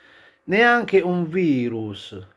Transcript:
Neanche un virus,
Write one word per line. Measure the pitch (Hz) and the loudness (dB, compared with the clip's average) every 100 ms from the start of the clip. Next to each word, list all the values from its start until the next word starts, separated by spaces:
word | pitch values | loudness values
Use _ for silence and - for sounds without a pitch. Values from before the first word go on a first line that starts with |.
| _ - _ _ | _ -20 _ _
Neanche | - 196 240 240 220 190 | -2 2 4 2 2 2
un | 175 180 165 | 2 -2 -2
virus, | 185 170 131 120 113 107 101 - 98 98 | 0 0 0 -2 -6 -8 -12 -16 -18 -18